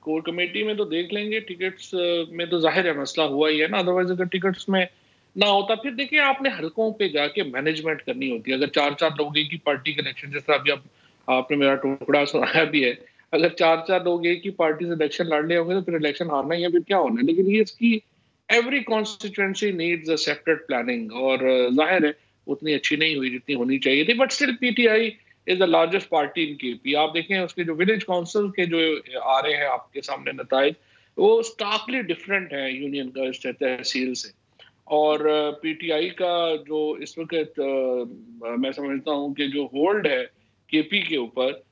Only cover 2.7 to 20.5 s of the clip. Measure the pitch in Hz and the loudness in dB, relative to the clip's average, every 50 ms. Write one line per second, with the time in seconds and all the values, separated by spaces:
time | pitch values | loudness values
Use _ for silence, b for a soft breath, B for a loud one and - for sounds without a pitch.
2.7 | - 180 185 175 156 143 139 135 - - 160 147 139 139 151 156 156 151 156 165 | 2 4 2 2 0 -2 -4 -6 0 0 0 0 2 2 2 2 4 2 2 2
3.7 | 202 202 180 180 180 185 185 180 185 175 185 175 - 190 180 196 185 - - - | 2 0 0 2 2 2 2 0 0 -2 -2 -2 -2 -2 0 -2 -2 -2 -4 0
4.7 | 196 190 185 180 b b b b b b b b b 190 202 208 202 196 196 196 | 2 2 2 0 b b b b b b b b b 0 2 4 4 2 2 2
5.7 | 226 220 226 277 247 220 277 269 302 302 294 277 269 269 269 269 220 185 151 165 | -2 -2 -2 -8 -4 -4 -6 0 0 2 2 2 2 0 0 -4 -4 -2 -8 -8
6.7 | - - 220 220 214 220 208 185 147 151 143 147 - 202 190 143 120 131 139 156 | -2 -2 -2 -2 0 0 -2 0 0 0 0 0 0 -2 -4 -4 -4 -2 -2 -2
7.7 | 160 156 156 160 156 139 - - 123 123 135 135 123 113 107 131 131 131 143 139 | -2 -2 -2 -4 -4 -4 -4 -8 -6 -4 -4 -4 -4 -6 -4 -4 -2 0 0 0
8.7 | - 156 147 143 143 143 170 160 151 143 151 147 151 151 151 147 165 165 _ - | 2 2 2 2 0 0 0 -2 0 0 -4 0 0 -2 -2 -2 -6 -6 _ -2
9.7 | 143 135 127 160 147 139 - 135 127 - - 143 143 147 139 - 151 139 131 143 | -2 -2 -2 -6 -4 -4 -6 -8 -8 -10 -14 -10 -10 -10 -2 0 0 2 2 0
10.7 | 143 139 135 - b b b b b b _ - 131 127 127 - 147 143 139 139 | -2 -2 -4 -18 b b b b b b _ 0 0 0 2 0 0 2 4 4
11.7 | 139 135 135 135 135 135 127 - 143 147 143 143 - - 123 120 - 160 160 151 | 4 2 0 -2 -2 -2 0 2 4 4 4 2 2 0 0 2 4 2 2 4
12.7 | 147 151 135 123 120 - B B B B B B - 156 160 170 165 - 175 165 | 2 2 2 2 0 -2 B B B B B B 0 2 2 2 2 4 4 4
13.7 | 165 165 165 - 190 185 165 175 175 170 165 170 175 170 175 196 190 - 175 156 | 4 4 2 0 0 2 2 2 0 2 2 0 0 0 -2 -8 -2 2 2 2
14.7 | 156 156 175 170 170 160 156 147 - - 180 165 156 151 151 165 170 175 165 170 | 2 0 -2 -4 0 0 0 0 0 -2 -2 0 2 0 2 2 2 0 2 2
15.7 | 180 196 180 175 170 160 151 147 143 - 180 170 151 139 131 143 165 175 170 175 | 0 -2 -2 -2 -2 0 0 0 -2 -2 -4 -2 0 0 0 0 -2 0 0 2
16.7 | 170 175 170 - 202 190 165 127 110 117 123 147 165 175 190 190 202 220 214 202 | 2 2 2 4 2 2 2 2 2 2 2 2 4 4 4 4 4 4 2 2
17.7 | - _ 233 233 226 214 _ _ _ _ _ _ _ _ _ _ - 233 233 247 | 0 _ 2 2 2 2 _ _ _ _ _ _ _ _ _ _ 2 2 2 2
18.7 | 262 285 220 - 220 220 214 214 214 - - 208 190 - 196 190 196 - - 208 | 0 -2 0 0 0 0 0 -2 -6 -8 -10 -8 -2 -2 -2 -2 0 -2 -2 -2
19.7 | 190 175 160 170 175 165 156 156 160 147 - 156 147 143 - - | 0 0 -2 -2 -2 -2 0 -2 0 0 0 -2 -2 -4 0 0